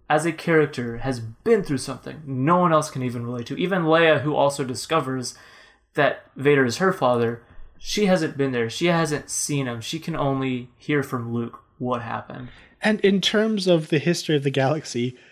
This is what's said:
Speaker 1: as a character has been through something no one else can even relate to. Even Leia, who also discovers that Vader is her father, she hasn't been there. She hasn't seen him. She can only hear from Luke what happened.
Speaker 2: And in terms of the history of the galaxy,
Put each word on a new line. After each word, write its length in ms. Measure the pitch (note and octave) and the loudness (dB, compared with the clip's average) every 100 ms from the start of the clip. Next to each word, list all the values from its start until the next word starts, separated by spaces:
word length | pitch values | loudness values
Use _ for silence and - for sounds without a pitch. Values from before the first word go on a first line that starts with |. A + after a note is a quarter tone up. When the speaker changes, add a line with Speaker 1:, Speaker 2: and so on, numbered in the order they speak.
| - | -2
Speaker 1:
as 160 | D3+ E3 | 0 0
a 60 | |
character 640 | D#3 F3 D#3+ D3 C#3 A#2+ A#2 | -2 2 4 4 0 -6 -4
has 220 | C3+ A#2+ | -4 -6
been 420 | A2+ - A3+ A3 | -8 -4 2 2
through 160 | E3 C3 | 2 -4
something 420 | - B2+ C3+ C3 D3 | -4 -10 -12 -14 -8
no 320 | C3 C#3+ F3+ | -2 2 4
one 120 | F3 | 4
else 200 | D#3 D3 | 2 0
can 120 | C3+ | -4
even 220 | B2+ A#2+ | -6 -6
relate 220 | A#2 B2 A#2 | -6 -8 -6
to. 100 | C#3 | -4
Even 280 | F3 F#3 | -2 0
Leia, 360 | D#3+ D#3+ E3 C#3+ | 4 6 6 4
who 140 | D3+ | 2
also 280 | C3+ C#3 C#3 | 2 0 0
discovers 720 | B2+ A#2+ - D#3+ C3 C3 A#2+ - - - - _ _ | -4 -6 -2 -2 0 -4 -8 -12 -20 -20 -20 _ _
that 320 | D3+ C#3 - - - | 0 0 0 -8 -2
Vader 300 | C#3 C#3+ B2+ | 4 4 4
is 100 | A2+ | 2
her 160 | F#3 | 0
father, 500 | F3+ B2+ A#2+ A#2 A#2 - - - - | 2 2 2 0 -2 -10 -18 -18 -14
she 280 | - G#3+ G3 | -6 0 2
hasn't 300 | F3+ D3+ C3+ | 4 2 -2
been 160 | C#3 | -2
there. 160 | B2 A2+ | 0 -2
She 180 | - E3+ | 0 0
hasn't 440 | E3+ D#3 D3 - | 2 0 -2 -6
seen 360 | - - C#3+ B2+ | -6 -2 -2 -2
him. 140 | A#2 | -6
She 180 | - D#3+ | -8 -8
can 160 | E3+ | -6
only 540 | D3 C#3 C3+ C3 B2+ B2 _ | -2 -2 0 -2 -4 -8 _
hear 260 | - D3 | -2 -2
from 300 | C3+ B2+ A#2 | 0 -4 -4
Luke 280 | A#2 A#2 - _ - | -4 -6 -10 _ -8
what 240 | B2 A#2+ | -4 -4
happened. 460 | A2+ A2+ - B2 B2 - - _ | -4 -8 -8 -14 -16 -18 -20 _
Speaker 2:
And 180 | G#3+ G#3+ | -2 2
in 200 | G3 G3 | 2 2
terms 460 | - G#3+ A3 G#3+ F#3 | 2 2 0 0 2
of 220 | E3+ D#3 | 2 2
the 100 | D3+ | 0
history 380 | E3+ E3+ - D3 | 2 0 0 0
of 60 | |
the 80 | C#3+ | 0
galaxy, 640 | C3+ C3+ D3+ - A#2+ B2 - - | 2 0 0 -4 -4 -4 -6 -18